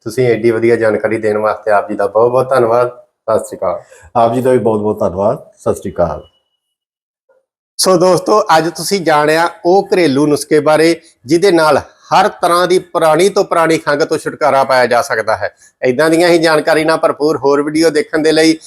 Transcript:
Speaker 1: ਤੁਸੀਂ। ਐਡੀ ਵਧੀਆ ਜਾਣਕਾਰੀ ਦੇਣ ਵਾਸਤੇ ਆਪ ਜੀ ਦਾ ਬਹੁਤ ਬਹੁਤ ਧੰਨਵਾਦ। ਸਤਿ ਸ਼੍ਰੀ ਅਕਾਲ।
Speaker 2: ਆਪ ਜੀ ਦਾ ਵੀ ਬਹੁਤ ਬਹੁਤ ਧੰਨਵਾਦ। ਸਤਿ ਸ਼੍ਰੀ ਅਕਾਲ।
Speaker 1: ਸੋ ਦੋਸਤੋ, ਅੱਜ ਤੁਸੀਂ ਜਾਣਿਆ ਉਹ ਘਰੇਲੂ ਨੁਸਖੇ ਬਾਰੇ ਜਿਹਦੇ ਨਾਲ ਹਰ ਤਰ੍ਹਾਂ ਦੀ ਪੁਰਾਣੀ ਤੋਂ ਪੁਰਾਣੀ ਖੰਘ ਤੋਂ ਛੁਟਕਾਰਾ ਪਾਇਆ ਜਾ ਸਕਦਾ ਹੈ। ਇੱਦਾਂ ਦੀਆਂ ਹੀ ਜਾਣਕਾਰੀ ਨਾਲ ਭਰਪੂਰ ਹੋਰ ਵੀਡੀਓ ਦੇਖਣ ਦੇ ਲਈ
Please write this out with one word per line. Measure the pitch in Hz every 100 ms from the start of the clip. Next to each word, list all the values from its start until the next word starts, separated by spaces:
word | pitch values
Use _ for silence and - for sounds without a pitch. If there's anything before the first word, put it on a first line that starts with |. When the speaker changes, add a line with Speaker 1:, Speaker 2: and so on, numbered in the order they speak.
Speaker 1:
ਤੁਸੀਂ। | 113 120 123
ਐਡੀ | 107 117
ਵਧੀਆ | 110 117 113
ਜਾਣਕਾਰੀ | 110 104 107 110
ਦੇਣ | 107 107
ਵਾਸਤੇ | 107 98 107
ਆਪ | 104 104
ਜੀ | 101
ਦਾ | 98
ਬਹੁਤ | 107 120
ਬਹੁਤ | 127 127
ਧੰਨਵਾਦ। | 131 113 120 123
ਸਤਿ | - _ _ - 135 -
ਸ਼੍ਰੀ | 101
ਅਕਾਲ। | 92 87 - - - 123
Speaker 2:
ਆਪ | 117
ਜੀ | 127
ਦਾ | 127
ਵੀ | 127
ਬਹੁਤ | 110 107
ਬਹੁਤ | 107 101
ਧੰਨਵਾਦ। | 104 92 101 139 - _
ਸਤਿ | - -
ਸ਼੍ਰੀ | 98
ਅਕਾਲ। | 87 85 - - _ _ _ _ _ _ _ _ _ _ _ _ _ _ -
Speaker 1:
ਸੋ | 190 180
ਦੋਸਤੋ, | 185 170 - 214 - 160
ਅੱਜ | 160
ਤੁਸੀਂ | 165 160 202
ਜਾਣਿਆ | 160 151 151 160 170 - 170
ਉਹ | 196 190
ਘਰੇਲੂ | 196 160 135 151
ਨੁਸਖੇ | 143 - 151
ਬਾਰੇ | 143 151 160 160 - _ 120
ਜਿਹਦੇ | 170 196
ਨਾਲ | 170 156 139 - _ -
ਹਰ | 160 202 -
ਤਰ੍ਹਾਂ | 175 175 180
ਦੀ | 180
ਪੁਰਾਣੀ | - 170 160 156 196
ਤੋਂ | 202
ਪੁਰਾਣੀ | 185 175 165 160
ਖੰਘ | 156 143 156
ਤੋਂ | 151
ਛੁਟਕਾਰਾ | 151 127 156 135
ਪਾਇਆ | 135 131 123
ਜਾ | 120
ਸਕਦਾ | - 117 107 101
ਹੈ। | 98 - _ _
ਇੱਦਾਂ | 127 127 160
ਦੀਆਂ | 160 175
ਹੀ | 170
ਜਾਣਕਾਰੀ | 165 156 151 156
ਨਾਲ | 160 160
ਭਰਪੂਰ | 160 143 147 147
ਹੋਰ | 139 143
ਵੀਡੀਓ | 147 151 165
ਦੇਖਣ | 151 147 160
ਦੇ | 156
ਲਈ | 156 160 160